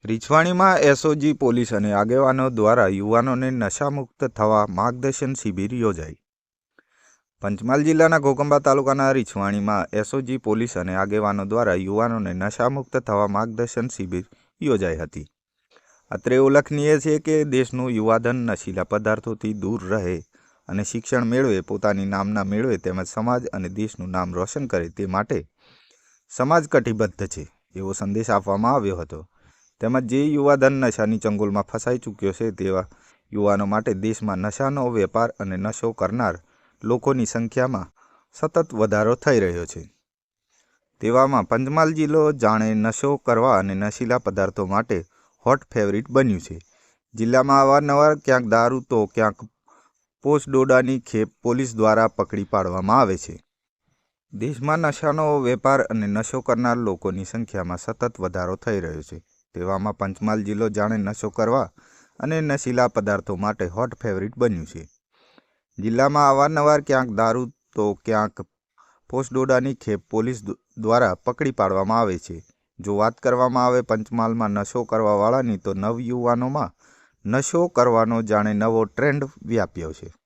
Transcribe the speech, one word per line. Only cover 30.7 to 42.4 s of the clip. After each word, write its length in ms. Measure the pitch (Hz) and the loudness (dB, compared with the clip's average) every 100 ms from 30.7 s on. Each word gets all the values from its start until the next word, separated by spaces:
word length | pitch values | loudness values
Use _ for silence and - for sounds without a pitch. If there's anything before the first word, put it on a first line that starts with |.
નશાની 440 | 135 127 - 107 110 | 4 0 0 0 0
ચંગુલમાં 460 | 110 104 104 101 | 0 0 0 -2
ફસાઈ 340 | 98 113 120 123 | -2 -4 -2 -4
ચૂક્યો 340 | 117 101 98 | -6 -4 -4
છે 200 | 92 113 | -2 -6
તેવા 340 | 90 95 92 92 _ _ _ _ | -4 -2 -2 -4 _ _ _ _
યુવાનો 320 | 104 101 101 | -2 2 2
માટે 280 | 101 107 110 | 0 -2 -2
દેશમાં 440 | 95 107 110 107 92 | -2 -2 -4 -4 -4
નશાનો 520 | 104 - 135 143 123 | -4 -2 -4 -2 -2
વેપાર 440 | 117 92 113 117 - | 0 0 0 -2 -2
અને 180 | 98 92 | -8 -4
નશો 360 | 101 - 117 | -6 -4 -6
કરનાર 460 | 110 92 117 107 85 _ _ _ _ | -2 -2 0 -2 -4 _ _ _ _
લોકોની 420 | 110 123 139 131 | -2 0 0 0
સંખ્યામાં 640 | 110 117 113 - 127 110 87 _ _ _ _ - | -2 -4 -4 -2 -2 -4 -10 _ _ _ _ -6
સતત 340 | 160 170 160 | -2 0 -2
વધારો 420 | 113 107 104 110 | 0 0 2 2
થઈ 240 | 123 151 120 | 2 2 2
રહ્યો 260 | 92 85 | 2 -2
છે. 280 | 85 85 - _ _ _ _ _ _ _ _ _ _ _ | -8 -14 -18 _ _ _ _ _ _ _ _ _ _ _
તેવામાં 440 | 107 123 135 131 | 2 4 4 2
પંચમહાલ 480 | 95 117 131 156 156 | 0 -2 0 2 2
જિલ્લો 380 | 160 151 156 151 | 0 0 2 2
જાણે 420 | 143 | 2